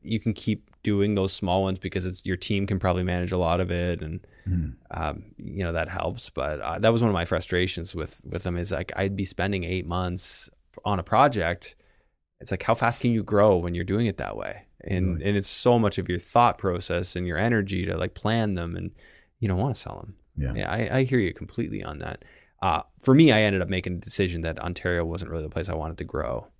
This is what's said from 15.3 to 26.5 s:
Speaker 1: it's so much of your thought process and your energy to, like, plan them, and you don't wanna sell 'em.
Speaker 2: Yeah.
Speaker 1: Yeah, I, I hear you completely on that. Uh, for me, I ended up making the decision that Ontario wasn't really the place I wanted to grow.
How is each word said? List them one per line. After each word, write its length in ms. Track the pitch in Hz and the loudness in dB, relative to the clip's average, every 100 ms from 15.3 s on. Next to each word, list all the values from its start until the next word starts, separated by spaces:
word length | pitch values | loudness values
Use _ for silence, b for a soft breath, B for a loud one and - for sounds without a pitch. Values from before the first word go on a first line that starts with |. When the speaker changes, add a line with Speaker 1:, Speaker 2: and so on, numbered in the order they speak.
| 104 | 0
Speaker 1:
it's 140 | 95 | 2
so 280 | - 123 120 | 2 4 6
much 200 | 107 95 | 4 0
of 100 | 90 | -2
your 120 | 90 | -4
thought 380 | - 117 120 - | 0 4 4 4
process 600 | 95 87 - 87 90 90 | -2 -2 -2 -2 -2 -4
and 100 | 90 | -2
your 100 | 82 | 0
energy 480 | 110 117 98 95 92 | 2 2 2 -2 -2
to, 120 | 87 | -2
like, 160 | 90 | -4
plan 400 | - 104 113 107 | -4 -2 0 0
them, 240 | 92 85 87 | -2 -4 -6
and 140 | 90 - b b b _ | -8 -10 b b b _
you 80 | 107 | 0
don't 100 | 90 | 2
wanna 160 | 127 117 | 0 -2
sell 240 | - - - | -8 -12 -14
'em. 100 | - _ - | -18 _ -4
Speaker 2:
Yeah. 160 | 67 | -2
Speaker 1:
Yeah, 180 | 55 - | -2 -2
I, 280 | 107 117 131 | -2 0 0
I 40 | |
hear 160 | 127 131 | 2 2
you 140 | 95 | 0
completely 500 | - - - - 104 | -2 -10 -6 -4 -6
on 140 | 92 78 | -8 -8
that. 260 | - - b b b b | -10 -10 b b b b
Uh, 200 | 92 82 - _ | 0 0 -4 _
for 140 | - | 6
me, 180 | 131 160 | 10 10
I 100 | 110 | 8
ended 200 | 107 98 | 6 2
up 80 | 85 | 0
making 260 | 92 92 90 | -2 -2 -6
the 40 | |
decision 400 | - - 92 87 | -6 0 0 0
that 160 | 80 82 | -4 -4
Ontario 440 | 87 87 90 87 82 | -6 -4 -2 0 0
wasn't 240 | 85 85 | -4 -6
really 140 | 82 | -6
the 60 | 78 | -6
place 200 | - 85 | -6 -4
I 60 | 82 | -4
wanted 220 | 80 82 | -4 -6
to 40 | - | -6
grow. 420 | - 71 60 - | -4 -2 -4 -8